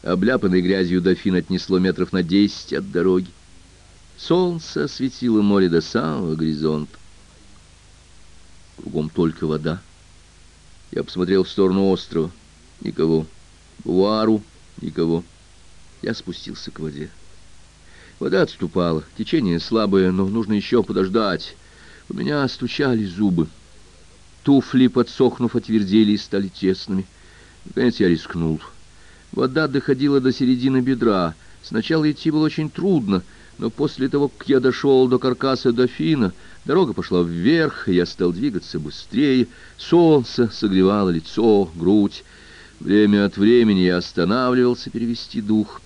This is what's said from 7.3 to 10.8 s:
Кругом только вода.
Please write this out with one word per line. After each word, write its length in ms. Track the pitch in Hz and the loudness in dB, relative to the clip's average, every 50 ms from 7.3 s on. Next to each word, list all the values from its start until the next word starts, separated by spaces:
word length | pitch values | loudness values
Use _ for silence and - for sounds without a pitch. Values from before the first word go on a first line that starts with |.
| - - - - - - - - - - - - - - - - - - - - - - - - - - - - - | -20 -20 -20 -20 -20 -20 -20 -20 -20 -20 -20 -20 -20 -20 -20 -20 -20 -20 -20 -20 -20 -20 -20 -20 -20 -20 -20 -20 -20
Кругом 320 | - - - - 78 78 78 | -16 -14 -8 -6 -6 -6 -4
только 360 | - - 85 80 78 - 87 | -2 0 0 0 -2 -4 -4
вода. 360 | 78 78 78 76 80 82 98 - - - - - - - - - - - - - - - - - - - - | -4 -4 -4 -4 -6 -6 -6 -10 -20 -20 -20 -20 -20 -20 -20 -20 -20 -20 -20 -20 -20 -20 -20 -20 -20 -20 -20